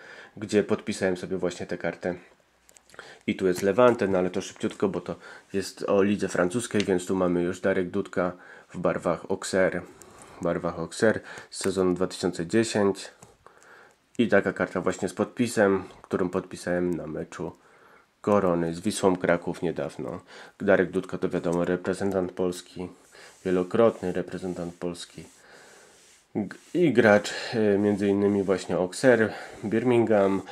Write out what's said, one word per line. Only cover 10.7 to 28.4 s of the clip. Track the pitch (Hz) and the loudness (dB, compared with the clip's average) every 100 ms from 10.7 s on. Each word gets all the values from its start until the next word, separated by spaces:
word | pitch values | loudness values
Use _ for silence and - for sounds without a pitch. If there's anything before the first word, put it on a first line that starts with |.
| 85 | -6
Auxerre | 82 - 110 98 - - - | -8 0 2 2 -6 -18 -16
z | - | -6
sezonu | 98 92 92 | -2 2 2
dwa | 90 90 | 2 -2
tysiące | - 92 85 85 | -2 -4 -2 -2
dziesięć. | 113 113 107 101 95 - - - _ - - - - - _ _ - | 0 0 2 0 0 -8 -20 -20 _ -20 -20 -20 -20 -20 _ _ -2
I | 107 | 2
taka | 101 95 | 2 2
karta | 90 90 95 | -2 -4 -2
właśnie | 90 - 92 | -4 -2 -4
z | |
podpisem, | - 104 - 117 113 101 95 90 - | -4 -4 -2 -2 2 4 2 -4 -16
którą | - 98 90 | -6 -4 -2
podpisałem | 95 - 87 90 87 90 | -4 -8 -8 -4 -2 0
na | 80 78 | -2 -6
meczu | 78 85 - 82 - _ _ - _ _ _ | -10 -10 -10 -10 -12 _ _ -20 _ _ _
Korony | 107 101 95 85 82 | 2 4 4 2 0
z | 85 | -4
Wisłą | 107 - 98 90 | -4 2 2 2
Kraków | 87 85 92 85 | 2 0 0 -4
niedawno. | 87 71 71 - 64 87 - - - - | -4 -4 -6 -8 -10 -10 -14 -20 -18 -4
Darek | 101 95 87 | 4 4 4
Dudka | 92 - 90 | -2 -4 -4
to | 90 | -2
wiadomo | 87 87 87 | -2 0 0
reprezentant | 87 90 98 90 98 95 90 | 0 -2 -2 -4 -2 -2 -2
Polski, | - 90 87 - 90 90 - _ - - - | -2 -4 -4 -12 -14 -14 -14 _ -20 -20 -8
wielokrotny | 92 92 90 110 113 - 92 | -2 0 0 4 4 4 -4
reprezentant | 90 90 90 92 87 85 | -4 -6 -8 -8 -6 -8
Polski. | - 87 85 - - 80 - - - - - - _ _ _ _ | -8 -8 -8 -14 -18 -20 -20 -20 -20 -20 -20 -20 _ _ _ _
G-, | 117 95 - - | -6 -6 -10 -6
i | 160 170 | 0 2
gracz, | 113 110 104 - - - | 6 6 6 4 -8 -6
e, | 117 107 98 | 0 4 4
między | 104 98 101 | 4 2 2
innymi | 98 101 101 | 4 4 2